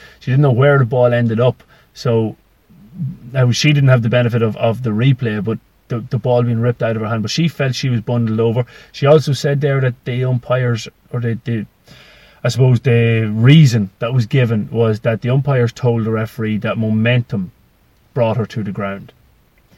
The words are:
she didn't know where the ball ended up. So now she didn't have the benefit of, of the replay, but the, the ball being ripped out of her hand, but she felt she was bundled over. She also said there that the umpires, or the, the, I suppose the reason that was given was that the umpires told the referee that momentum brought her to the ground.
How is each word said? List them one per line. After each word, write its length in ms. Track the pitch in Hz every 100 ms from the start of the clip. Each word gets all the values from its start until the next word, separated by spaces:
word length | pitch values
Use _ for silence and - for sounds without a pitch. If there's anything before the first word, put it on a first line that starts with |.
| - -
she 100 | -
didn't 120 | 131
know 100 | 143
where 260 | 113 143 143
the 60 |
ball 280 | 117 127 123
ended 280 | 120 117 113
up. 240 | 127 - _ _ _
So 420 | - 127 113 110 - _ _ _ - - 180 139 180 123
now 180 | 131 123
she 220 | 113 151
didn't 160 | 143 135
have 140 | 127
the 60 | 113
benefit 340 | 123 120 117
of, 140 | 113 101
of 280 | 117 113
the 60 | 123
replay, 520 | 107 131 131 117 107
but 160 | 113 110 _ _ -
the, 100 | 123
the 200 | 117 120
ball 260 | 127 120
being 160 | 120 113
ripped 200 | 123 120
out 100 | 113
of 80 | 110
her 60 | 110
hand, 140 | 117
but 100 | 107
she 160 | - 165
felt 260 | - 131
she 140 | 123 135
was 120 | 117
bundled 380 | 113 120 113 110
over. 260 | 117 113 120 - -
She 140 | - 139
also 260 | 156 147
said 280 | 135 147 143
there 200 | 143 139
that 240 | 131 123
the 200 | - 123
umpires, 600 | 127 127 - 127 123 113 - - _
or 60 | 120
the, 180 | 117 110
the, 220 | - 113 101 _ _ - - - - _
I 40 | 123
suppose 280 | 117 127 117
the 480 | 127 117 117 113 110
reason 560 | 110 123 160 139 113 95 -
that 160 | 117
was 120 | 127 110
given 420 | 139 117 110 -
was 300 | 113 113 107
that 220 | 120 110
the 80 | 120
umpires 420 | 135 139 131 117
told 320 | - 123 117
the 80 | 110
referee 460 | 110 110 - 110 107
that 200 | 110 104
momentum 720 | 110 110 113 123 120 98 180 - _ _ _ _ _
brought 240 | - 113 110
her 100 | 104
to 160 | 117
the 80 | 101
ground. 420 | 92 98 98 - _ _ _ _ _ _